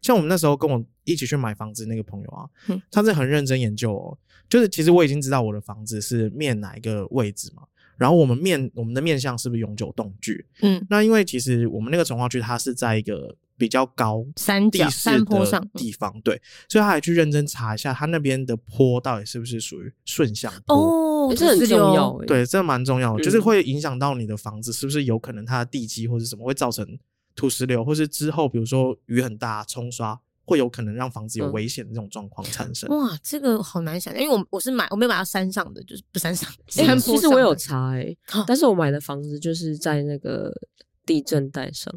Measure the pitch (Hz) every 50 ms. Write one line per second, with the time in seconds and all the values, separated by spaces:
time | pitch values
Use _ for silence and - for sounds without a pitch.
0 | - - 254 214 160 151 185 180 160 147 143 139 160 151 135 117 117 _ _ _
1 | _ - 175 160 131 123 151 143 127 113 107 - 110 107 107 107 110 110 113 110
2 | 104 - 104 101 101 - - 98 110 - _ _ - - 185 190 - _ - 208
3 | 208 220 202 151 131 127 147 151 143 131 131 131 123 110 104 104 117 110 104 95
4 | 87 85 - - _ _ _ _ _ _ - 240 240 202 - - 156 165 175 180
5 | 170 143 139 151 139 131 139 131 117 107 104 104 104 - 104 107 107 107 113 104
6 | 101 - 123 117 110 110 95 135 156 143 120 107 104 95 - 110 113 113 110 104
7 | 95 - - 131 117 104 104 - - - - - - _ _ _ _ _ _ -
8 | 123 135 165 175 156 131 120 127 165 190 175 143 131 117 _ - 117 113 120 127
9 | 147 170 156 135 131 139 120 117 - 127 120 117 113 101 104 107 110 - - -
10 | 110 104 98 101 - 110 104 - - _ _ _ - 202 190 175 208 180 208 208
11 | 208 220 226 220 196 - - 127 127 135 123 117 117 113 - 110 110 120 147 175
12 | 165 - 123 117 123 123 120 127 113 104 123 117 - 135 123 117 - 117 110 110
13 | 104 - 104 85 67 - - _ _ _ _ _ 120 113 - 131 135 135 _ -
14 | 123 110 107 110 117 135 156 - - - 202 196 202 214 202 - 170 - - -
15 | - 226 226 220 220 208 214 196 190 202 214 185 196 208 _ - 247 226 202 -
16 | - 101 - 110 - 120 98 - _ - - - - _ - 214 208 208 185 151
17 | 139 170 170 170 160 151 147 147 147 143 - - 120 110 107 104 - 147 131 123
18 | 143 156 170 160 147 135 135 131 131 127 117 113 _ - - - 135 127 123 123
19 | - 135 123 107 104 107 - 120 117 120 120 113 107 - - - 90 - - _
20 | _ - - - 165 117 104 110 - 110 98 - - - 294 285 311 330 330 330
21 | 320 311 302 302 285 269 247 247 320 349 440 359 269 220 226 214 208 196 190 -
22 | - 127 131 127 - - 151 127 123 123 - 196 185 160 135 123 127 131 131 127
23 | 127 120 110 107 - - 202 226 196 220 220 196 170 120 135 147 151 156 131 127
24 | 139 143 139 123 113 107 107 104 - 107 104 107 113 120 113 - - 139 139 151
25 | 143 127 117 117 - - 117 104 104 110 131 123 120 120 - 143 117 107 - 113
26 | 113 117 120 117 113 120 117 101 113 127 139 135 143 - - - 104 90 - 135
27 | _ _ _ _ _ _ _ - - 135 - - 131 127 160 117 117 139 156 151
28 | 156 147 - - 151 151 156 160 156 135 - 120 113 113 135 131 127 127 131 _
29 | _ - 117 120 127 123 107 107 127 117 110 107 107 - - 127 120 123 120 -
30 | 120 107 110 117 _ _ _ _ _ - 175 151 131 120 117 - 117 107 104 117
31 | 127 131 120 - 107 110 - 113 - 143 127 107 107 117 - - 117 98 110 113
32 | 107 101 - - 101 101 - - 98 - 117 - 104 107 123 - - - 294 302
33 | 277 233 165 151 _ - - 294 277 262 226 220 208 - - 175 165 160 156 180
34 | - - - - 262 302 269 208 180 _ - 190 - 254 262 240 180 - - 202
35 | 233 247 220 175 190 - - 190 185 185 190 208 180 - - - - - - -
36 | - _ _ 185 - 170 180 - - - - _ _ _ - - 311 320 254 262
37 | 240 240 294 - 381 320 269 254 262 208 156 - - - 147 131 131 131 131 127
38 | 127 - 170 _ _ - - 208 202 170 240 277 330 262 202 180 160 143 139 147
39 | 151 - 139 143 143 147 147 147 151 165 165 170 175 160 151 147 - 165 151 147
40 | 143 147 147 143 _ - 120 - - - - - - _ _ _ _ _ _ _
41 | _ - 165 151 139 - 160 147 139 135 139 147 131 135 147 - - - -